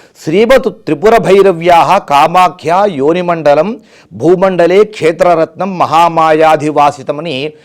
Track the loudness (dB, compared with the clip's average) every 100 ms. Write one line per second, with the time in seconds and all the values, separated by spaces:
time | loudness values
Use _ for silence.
0 | _ _ -4 0 2 2 0 -8 -8 -2
1 | 2 2 2 2 2 0 2 2 2 0
2 | 0 0 2 2 0 -2 -4 -2 -2 -2
3 | -2 -2 -2 -2 0 0 0 -6 _ _
4 | _ -4 0 2 0 0 0 2 0 0
5 | -4 0 0 0 -2 -6 -8 -4 -2 2
6 | 2 2 0 2 2 0 -2 0 0 -2
7 | -10 -10 -8 -8 -10 -12